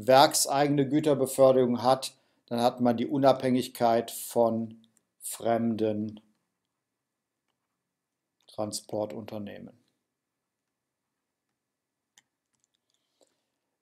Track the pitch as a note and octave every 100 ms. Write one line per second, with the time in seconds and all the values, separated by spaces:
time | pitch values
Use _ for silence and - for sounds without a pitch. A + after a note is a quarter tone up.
0 | G#2 C3 D3+ - - C#3 D3 C#3+ C3 D3+
1 | D3+ C3 C3 - C3 B2+ B2 A#2+ B2 C3+
2 | - - _ _ - A#2 B2 B2 B2 A#2
3 | - C#3 C3+ B2+ C3 B2+ - - A#2+ A#2
4 | A#2 - - A#2+ A2+ A2+ A2+ - _ _
5 | _ _ - - A2 A2+ A#2 G#2 A2 G#2+
6 | G#2+ G#2+ - _ _ _ _ _ _ _
7 | _ _ _ _ _ _ _ _ _ _
8 | _ _ _ _ _ - G#2 - - G#2+
9 | G#2+ A#2 G#2 G#2+ G2+ F#2+ G2 - _ _
10 | _ _ _ _ _ _ _ _ _ _
11 | _ _ _ _ _ _ _ _ _ _
12 | _ _ _ _ _ _ _ _ _ _
13 | _ _ _ _ _ _ _ _